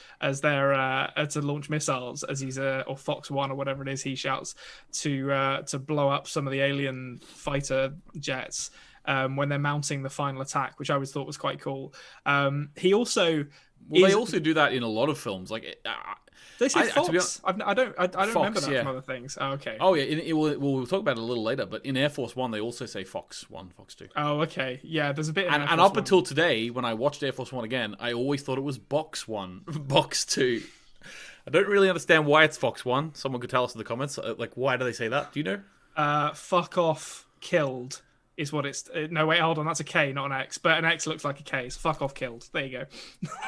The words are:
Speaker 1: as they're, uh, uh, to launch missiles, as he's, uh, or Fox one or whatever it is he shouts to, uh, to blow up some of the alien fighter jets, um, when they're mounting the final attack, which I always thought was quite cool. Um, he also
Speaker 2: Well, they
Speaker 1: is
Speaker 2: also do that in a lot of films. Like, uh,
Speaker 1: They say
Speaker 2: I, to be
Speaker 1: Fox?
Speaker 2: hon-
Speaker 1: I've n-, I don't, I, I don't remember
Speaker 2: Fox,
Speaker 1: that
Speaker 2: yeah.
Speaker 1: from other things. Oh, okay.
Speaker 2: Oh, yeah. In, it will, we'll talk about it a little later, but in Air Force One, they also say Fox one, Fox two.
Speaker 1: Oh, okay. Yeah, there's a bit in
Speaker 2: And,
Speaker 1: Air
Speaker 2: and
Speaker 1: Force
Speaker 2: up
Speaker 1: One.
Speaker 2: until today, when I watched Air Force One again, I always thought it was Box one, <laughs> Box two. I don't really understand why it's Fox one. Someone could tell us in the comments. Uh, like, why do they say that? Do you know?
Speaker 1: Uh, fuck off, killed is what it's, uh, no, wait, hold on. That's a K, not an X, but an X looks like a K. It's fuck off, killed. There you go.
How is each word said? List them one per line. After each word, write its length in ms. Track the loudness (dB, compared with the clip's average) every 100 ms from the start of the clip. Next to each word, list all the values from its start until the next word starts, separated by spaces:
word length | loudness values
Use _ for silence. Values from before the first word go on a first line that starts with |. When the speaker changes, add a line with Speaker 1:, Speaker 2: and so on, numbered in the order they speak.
| -20 -6
Speaker 1:
as 200 | -4 0
they're, 340 | 2 4 4
uh, 360 | 4 2 0 0 -2
uh, 100 | -2
to 140 | -2
launch 260 | -2 -2 -2
missiles, 540 | -2 0 -2 -4 -8
as 160 | -6 -6
he's, 180 | -6 -2
uh, 280 | -2 -2 -4
or 100 | -6
Fox 360 | -4 -4 -4
one 180 | -2 -2
or 60 | -2
whatever 260 | -4 -4
it 60 | -6
is 120 | -6
he 100 | -6
shouts 400 | -4 -2 -4 -6 -14 -18 -20 -12 -4
to, 320 | -2 0 0
uh, 300 | 2 2 0
to 180 | -4 -6
blow 280 | -2 2 2
up 200 | 2 -2
some 180 | -4 -2
of 60 |
the 80 | 0
alien 580 | 2 2 -2 -4 -10 -14 -18
fighter 680 | -10 -4 -2 0 0 0 -4 -14 -10
jets, 540 | -6 -6 -6 -8 -10 -14 -20 -8 -2
um, 280 | 0 0
when 140 | 0 0
they're 100 | 0
mounting 460 | 0 0 -2 -4
the 60 | -4
final 300 | -4 -4 -4
attack, 380 | -4 -2 -2 -4
which 100 | -2
I 60 |
always 160 | 0 0
thought 160 | -6 -8
was 100 | -4
quite 240 | -4 -4
cool. 320 | -6 -6 -10 -16 -20 -4 2
Um, 420 | 4 4 0 -4 0
he 180 | 4
also 500 | 4 4 2 4 2 -2 -10 _ _ 0
Speaker 2:
Well, 140 | 6
they 80 | 6
Speaker 1:
is 40 |
Speaker 2:
also 240 | 6 4 2
do 160 | 2
that 180 | 4 4
in 120 | 4
a 40 | 0
lot 200 | 2 2
of 100 | 0
films. 320 | -4 -6 -6
Like, 300 | -8 -8 -10
uh, 60 | -8 -8 -10 -14 _ -20 -16 0
Speaker 1:
They 80 | 2
say 120 | 4
Speaker 2:
I, 220 | 4 2
to 80 | 2
be 80 | 2
Speaker 1:
Fox? 220 | 0 -2
Speaker 2:
hon- 100 | -4
Speaker 1:
I've 60 | -2
n-, 60 | 0
I 60 |
don't, 200 | 2 0 0
I, 40 |
I 20 | -2
don't 280 | 0 0
remember 260 | 2 0 0
Speaker 2:
Fox, 60 | 0
Speaker 1:
that 60 |
Speaker 2:
yeah. 60 | 0
Speaker 1:
from 60 | 0
other 100 | -4
things. 360 | -6 -8 -8 -6
Oh, 120 | -4
okay. 240 | -4 -6 2
Speaker 2:
Oh, 140 | 4
yeah. 100 | 4
In, 160 | 2 0
it 120 | 0
will, 220 | 2 2 0
we'll 260 | 0 0 0
talk 140 | 0
about 160 | 0 0
it 40 |
a 40 |
little 180 | -2 -2
later, 240 | 0 -2 -4
but 180 | -6
in 120 | -2 0
Air 120 | 0
Force 280 | 0 -6 -4
One, 160 | -4
they 80 | -2
also 260 | -4 -6 -8
say 160 | -8
Fox 480 | -8 -10 -10 -14 -14
one, 200 | -16 -16
Fox 260 | -20 -20 -20
two. 100 | -8
Speaker 1:
Oh, 280 | -4 -2 0
okay. 360 | -2 -2 -4 -6
Yeah, 260 | -4 -2 0
there's 180 | 0 -2
a 40 |
bit 140 | 0 2
in 40 |
Speaker 2:
And, 80 | 2
Speaker 1:
Air 40 | 4
Speaker 2:
and 80 | 6
Speaker 1:
Force 60 | 6
Speaker 2:
up 40 |
Speaker 1:
One. 40 | 6
Speaker 2:
until 240 | 4 4
today, 480 | 4 2 4 4 0
when 140 | -2
I 100 | -2
watched 300 | 0 0 0
Air 80 | -2
Force 180 | -4 -6
One 120 | -8
again, 320 | -4 -2 -4 -4
I 140 | -2
always 300 | 0 0 -2
thought 160 | -2 -4
it 40 |
was 160 | -4 -6
Box 480 | -2 -2 -2 -8 -6
one, 360 | -6 -6 -10
<laughs> 20 | -10
Box 580 | -8 0 2 2 -2
two. 380 | -2 2 2 0 -6 -18 -20 -20 -20 -18 -18 -18
I 60 | 0
don't 160 | 2 4
really 220 | 6 6
understand 380 | 4 6 6 8
why 180 | 8
it's 120 | 6 4
Fox 280 | -2 -2
one. 280 | 0 0 0 -4
Someone 240 | -6 -4
could 100 | -2
tell 140 | 0
us 100 | 0
in 40 | -4
the 60 |
comments. 320 | -6 -4 -4 -6
Uh, 180 | -4 -4
like, 140 | -4 -2
why 200 | 0 0
do 80 |
they 80 | -2
say 160 | -2 -2
that? 240 | -2 -4
Do 80 | -4
you 40 |
know? 160 | -4 -4 -8 _ _ -2
Speaker 1:
Uh, 360 | 0 2 0
fuck 440 | -4 0 0 2 2
off, 480 | 2 0 -6 -16 -20 _
killed 640 | 0 0 0 -4 -10 -14 _ _ _ -8
is 140 | -4
what 120 | -2
it's, 240 | -4 -6 -8
uh, 180 | -6 -2
no, 160 | 2 4
wait, 140 | 4
hold 180 | 4 2
on. 80 | 0
That's 140 | -2
a 40 |
K, 280 | 0 2 2
not 140 | 0 -2
an 60 |
X, 240 | -4 -6 0
but 220 | 4 4
an 60 | 4
X 200 | 0 -2
looks 160 | -4
like 140 | -4 -6
a 20 |
K. 240 | -6 -6 -6
It's 100 | -2
fuck 240 | -2 0
off, 140 | -2
killed. 340 | -4 -8 -8 -8
There 120 | -6
you 140 | -4 -6
go. 60 | -10 -14 -20 -12 -10 -4